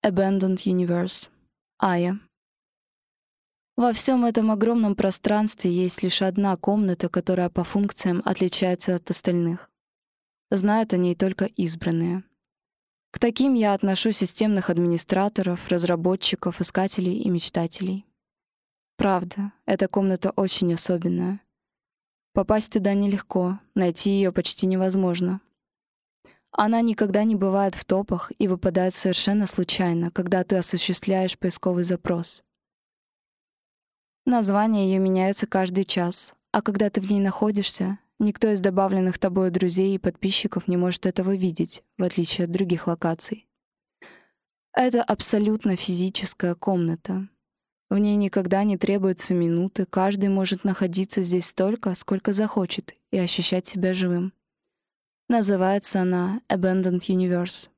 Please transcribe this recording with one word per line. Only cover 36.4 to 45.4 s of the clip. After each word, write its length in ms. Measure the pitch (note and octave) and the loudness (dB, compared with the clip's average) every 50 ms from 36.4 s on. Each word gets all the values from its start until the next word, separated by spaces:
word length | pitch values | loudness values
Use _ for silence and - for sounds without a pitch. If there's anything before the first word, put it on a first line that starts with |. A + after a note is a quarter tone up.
| _ _ | _ _
а 120 | _ G#3 G#3 | _ -2 -2
когда 260 | - G3+ G3 G#3+ G3+ | -2 0 0 0 0
ты 140 | G3+ A3 F#3+ | 0 -2 0
в 80 | F#3+ | 0
ней 100 | G#3 G3+ | 0 2
находишься, 800 | G3 G3 F#3 - - G#3+ G#3+ G3+ G3 - - - F#3+ F#3 G3 - _ _ _ _ | 2 0 0 0 -2 0 0 0 -2 -2 -2 -2 -2 -4 -4 -6 _ _ _ _
никто 320 | A3 G#3 G3 - - A3 | -2 -2 0 0 0 0
из 100 | G#3+ G3 | 0 2
добавленных 580 | F#3 G3 F#3 F#3 G3 F#3+ G3 G3 F#3 F#3 F3+ - | 2 0 2 2 2 2 2 2 2 0 0 0
тобой 320 | - G3 F3+ F#3+ F#3+ F#3 | -2 0 0 2 0 2
друзей 440 | E3+ F#3 F#3+ F3+ E3+ F#3 F#3+ G3 G3 | 2 2 0 2 2 2 2 2 0
и 40 | F#3 | 0
подписчиков 680 | - F#3 E3+ - - F#3+ F#3+ - - G3+ - F3+ - - | -2 -4 -4 -2 -4 -2 -2 0 -4 -2 -4 -4 -2 0
не 100 | F3+ F3+ | 0 2
может 260 | F3+ F3+ F3 - - | 2 0 0 0 -2
этого 320 | F#3 F3 - F#3 F#3 G3 | -2 -2 0 0 0 0
видеть, 480 | F#3+ F#3 F#3 E3 - E3+ E3+ - - _ _ _ - | 0 0 -2 0 -2 -4 -4 -4 -12 _ _ _ -2
в 40 | F#3 | -2
отличие 440 | F3+ - - E3+ E3 - - F3+ | -2 0 -2 -2 -2 0 -2 -2
от 40 | E3+ | -2
других 360 | E3+ F#3 G3 F3 F3 E3 - | 0 -2 0 0 -2 -2 -2
локаций. 600 | - E3+ E3 - E3+ E3 E3 - - - G#3+ _ _ _ _ _ _ _ _ _ _ _ _ - - - - _ _ _ _ _ _ _ _ _ _ _ | -4 -4 -2 -2 -2 -2 -2 -4 -8 -8 -10 _ _ _ _ _ _ _ _ _ _ _ _ -20 -20 -20 -20 _ _ _ _ _ _ _ _ _ _ _
Это 300 | - B3 B3+ A#3+ A#3+ A#3 | 0 0 2 2 0 0
абсолютно 760 | - G#3+ - - - - G#3+ | 0 -2 -2 0 0 2 2